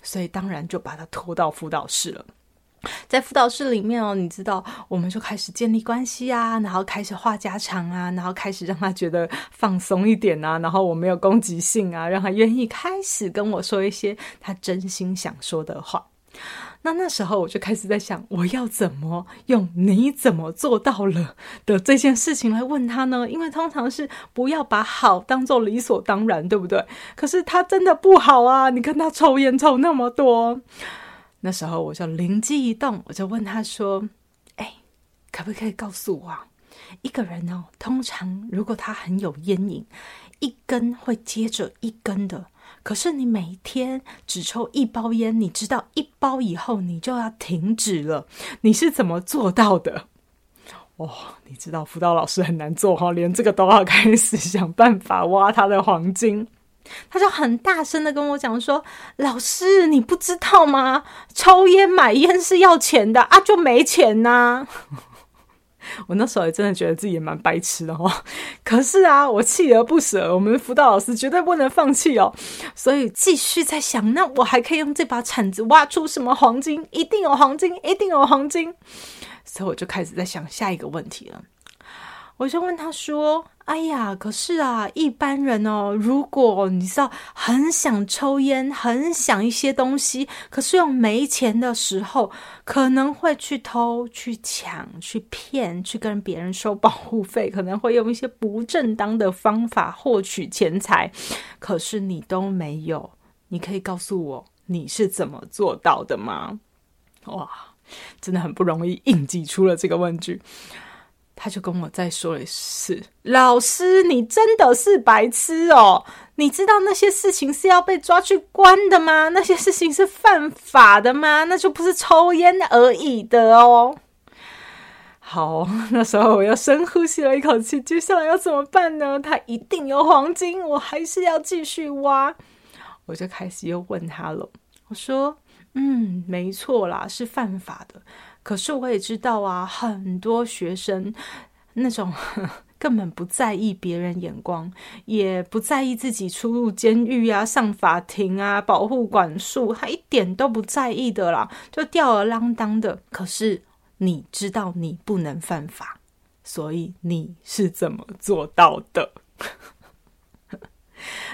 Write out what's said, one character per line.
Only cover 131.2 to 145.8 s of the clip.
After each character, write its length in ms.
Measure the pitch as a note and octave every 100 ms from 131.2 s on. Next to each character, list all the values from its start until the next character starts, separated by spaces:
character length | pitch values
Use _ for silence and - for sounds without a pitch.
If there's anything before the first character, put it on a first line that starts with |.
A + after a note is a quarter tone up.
要 160 | F4+ D#4+
继 260 | D#4+ F4 D4+
续 240 | - D4+
挖。 460 | C#4 C#4 C4+ C#4 E4 _ _ _ - - - -
我 80 | E3
就 120 | F#3
开 220 | - F#3
始 180 | - E3+
又 160 | F3 F3+
问 180 | F3 E3+
他 240 | D#3 E3
了， 180 | D#3 - _ _ _ -
我 40 |
说 420 | G#3+ - C4 C#4+ D4+ _ _ _
：“嗯， 500 | C4 C#4 B3+ G#3+ F3+ F3
没 240 | F3+ F#3
错 360 | F#3+ - A#3+ F3+
啦， 200 | F3 G3
是 180 | - A#3+
犯 340 | - A3 F#3+
法 240 | - - -
的。 80 | - _ - - _
可 140 | - G3
是 160 | -
我 160 | C#4+ B3+
也 80 | A3
知 180 | F#3+ A3
道 220 | B3+ A3
啊， 220 | G3 F3+
很 560 | F#3 - A#3 G3+ F#3+ F#3
多 240 | G#3 A3+
学 320 | A#3 - E3+ F#3
生 380 | - F#3+ F#3+ A3 - - - _ _
那 140 | A3+ B3+
种 240 | A3+ F3+ D3+ - - F#3+
<laughs> 280 | - _ -
根 180 | D4+ A3
本 100 | F3+
不 120 | E3 A3
在 280 | - A#3
意 180 | G3 G#3+
别 280 | F#3 F3+ E3+
人 200 | F3 F3
眼 140 | F3 D3
光， 320 | - E3+ E3 - - - -
也 380 | G#3+ F#3+ F#3
不 160 | F3+ A3+
在 240 | G#3+ C#4